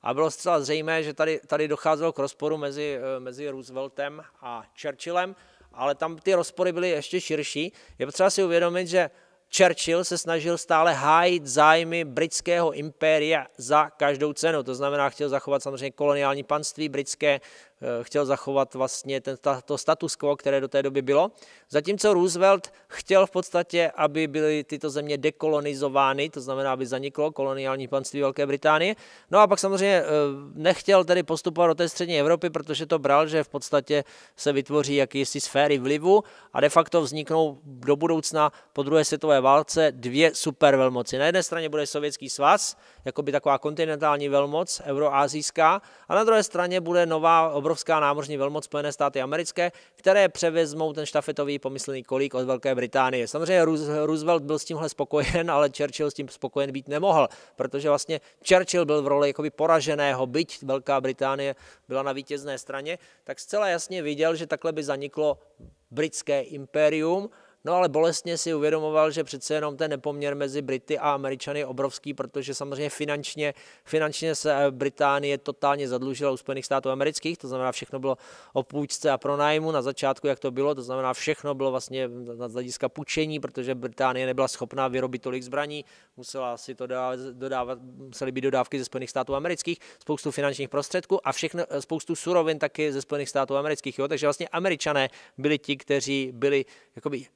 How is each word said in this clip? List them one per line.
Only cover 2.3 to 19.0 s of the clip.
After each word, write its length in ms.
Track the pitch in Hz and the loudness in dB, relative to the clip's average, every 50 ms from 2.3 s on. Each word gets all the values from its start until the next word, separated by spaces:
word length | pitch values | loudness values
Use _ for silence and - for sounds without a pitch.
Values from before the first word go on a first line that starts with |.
| - _ 147 151 156 | -4 _ -4 -4 -2
mezi, 420 | 156 147 143 139 147 147 147 139 127 | -2 -4 -8 -6 -6 -6 -6 -6 -6
eh, 220 | 123 131 135 127 | -6 -8 -8 -8
mezi 280 | 127 127 123 131 147 143 | -10 -12 -12 -10 -10 -10
Rooseveltem 760 | 135 135 123 117 127 131 135 135 _ - 139 143 147 156 156 - _ _ | -10 -12 -14 -12 -10 -10 -10 -8 _ -8 -8 -8 -8 -14 -20 -20 _ _
a 220 | - 123 120 113 107 _ _ - | -14 -12 -12 -12 -14 _ _ -10
Churchillem, 540 | - 151 135 _ - 165 175 175 180 185 196 _ _ _ _ _ _ _ | -10 -10 -8 _ -8 -4 -2 -2 -2 -2 -8 _ _ _ _ _ _ _
ale 220 | _ 120 127 143 143 | _ -2 -2 -2 0
tam 240 | - 165 160 165 156 | -2 -4 -6 -6 -4
ty 160 | _ 185 190 | _ 2 2
rozpory 380 | 175 170 - - - 185 180 | 2 2 -2 -4 -2 -2 -2
byly 180 | 170 170 175 180 | 0 0 -2 0
ještě 300 | 170 147 - - - 180 | -2 -2 -4 -4 -4 -4
širší. 520 | - - 156 151 147 - - 147 156 180 _ - - - - _ | -2 -2 -4 -4 -4 -4 -4 -6 -6 -6 _ -16 -20 -20 -8 _
Je 80 | 131 | -6
potřeba 240 | 135 143 - 185 196 | -6 0 2 2 2
si 140 | - - 196 | 4 2 0
uvědomit, 420 | 175 170 170 175 175 175 180 185 | 2 2 2 2 2 0 -2 -4
že 240 | 170 175 185 175 151 _ _ _ _ _ _ _ _ - | 0 2 0 0 0 _ _ _ _ _ _ _ _ 4
Churchill 480 | - 190 180 170 - - 165 165 170 175 | 6 6 6 6 2 -2 0 0 0 0
se 140 | - 180 165 | -2 -4 -4
snažil 400 | - 170 165 165 151 170 170 165 | -2 -2 -2 -2 0 -2 -4 -4
stále 360 | - - 170 156 160 170 156 | 0 2 4 6 6 4 4
hájit 520 | 131 135 151 156 165 175 180 180 175 147 | 2 4 6 6 6 6 4 2 2 -2
zájmy 580 | 139 123 147 151 156 160 165 170 165 170 170 165 | 0 4 8 8 8 8 6 4 0 -2 -4 -4
britského 680 | 143 123 - 170 160 - - - - 170 175 170 160 | -4 -2 -2 -2 -2 -2 -6 0 0 2 2 2 0
impéria 760 | 139 - 147 156 147 _ 160 156 156 156 151 156 160 151 131 - _ | 0 -4 -8 -10 -4 _ 4 4 4 4 4 4 2 0 0 -4 _
za 340 | - 127 120 147 151 151 147 | -14 -2 4 4 4 4 4
každou 420 | _ _ 143 143 143 135 147 151 | _ _ 2 2 2 2 0 -2
cenu. 300 | 143 - 156 165 160 147 | -2 0 0 2 2 2
To 120 | 127 131 127 | -2 -4 -4
znamená, 360 | 123 143 139 143 147 139 135 | -2 -2 -2 0 2 0 0
chtěl 180 | - - 151 143 | 0 -2 -4 -2
zachovat 340 | 135 139 - - 139 139 | -2 -2 -2 -2 -2 -2
samozřejmě 280 | - 139 139 123 131 139 | -2 -6 -8 -6 -8 -10
koloniální 520 | - - 147 147 143 143 143 139 139 143 | -4 0 2 2 2 2 2 0 0 -2
panství 460 | 139 - 147 147 151 - - - 156 151 | -2 -2 -2 -2 -2 -6 -6 -6 -6 -4
britské, 520 | 139 139 139 - - _ 151 147 143 135 - - - - - _ _ _ | -4 -4 -4 -6 -6 _ 2 2 2 2 -2 -14 -20 -20 -20 _ _ _
eh, 220 | 135 127 120 117 120 | -6 -6 -6 -6 -8
chtěl 220 | - - 147 147 | -4 -2 -2 0
zachovat 480 | 131 139 135 - 143 139 139 135 127 - | 0 -2 -2 -2 -2 0 0 0 0 -2
vlastně 460 | 127 131 127 - - | -4 -4 -4 -4 -8